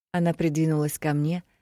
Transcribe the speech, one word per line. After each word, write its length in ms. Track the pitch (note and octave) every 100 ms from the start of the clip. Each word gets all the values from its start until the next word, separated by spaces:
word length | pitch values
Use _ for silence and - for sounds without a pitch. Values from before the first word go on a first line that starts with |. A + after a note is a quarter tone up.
| _
Она 220 | F3+ E3+
придвинулась 680 | D#3+ E3+ D3+ D#3+ D3+ D3+ -
ко 140 | D3+
мне, 300 | D3 D3 F3 - _